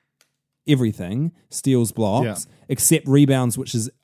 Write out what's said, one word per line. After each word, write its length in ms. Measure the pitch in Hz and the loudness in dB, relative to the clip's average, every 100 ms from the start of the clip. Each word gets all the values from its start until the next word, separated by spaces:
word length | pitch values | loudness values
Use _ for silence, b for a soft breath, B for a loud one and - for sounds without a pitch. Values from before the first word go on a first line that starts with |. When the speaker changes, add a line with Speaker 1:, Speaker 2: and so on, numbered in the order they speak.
| _ _ _ _ _ _ - | _ _ _ _ _ _ 0
Speaker 1:
everything, 680 | 139 117 - 90 113 165 b b | 0 0 -4 -6 -4 -6 b b
steals, 420 | - 135 127 113 | -6 0 2 0
blocks, 320 | - 104 110 120 | -2 0 0 -2
Speaker 2:
Yeah. 100 | 92 - b b | -6 -12 b b
Speaker 1:
except 400 | 139 - 156 139 | -4 0 0 4
rebounds, 480 | 143 139 131 123 120 | 4 6 4 0 -4
which 180 | 131 | -6
is 160 | 117 110 - | -6 -6 -10